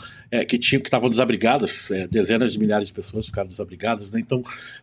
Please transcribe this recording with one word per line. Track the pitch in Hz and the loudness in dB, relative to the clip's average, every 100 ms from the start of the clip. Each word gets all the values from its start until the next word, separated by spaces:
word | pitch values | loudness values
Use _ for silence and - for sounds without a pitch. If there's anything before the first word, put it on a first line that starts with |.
| - - - | -18 -20 -4
é, | 120 - | -2 2
que | 120 | 2
tinham, | - 139 | 4 2
que | 139 | 2
tavam | 127 123 | 2 2
desabrigadas, | 113 127 107 110 139 104 - - | 4 2 4 4 4 2 -2 -4
é, | 95 90 | -4 -2
dezenas | 110 95 113 120 | 0 2 4 2
de | 104 | 2
milhares | 107 104 101 | 2 2 -2
de | |
pessoas | - - 107 - | -8 -8 -8 -6
ficaram | 101 95 | -6 -6
desabrigadas, | 90 92 90 107 110 98 | -6 -12 -6 -4 -4 -4
né? | 113 | -6
Então, | 120 127 120 - - - | -2 -4 -4 -14 -16 -14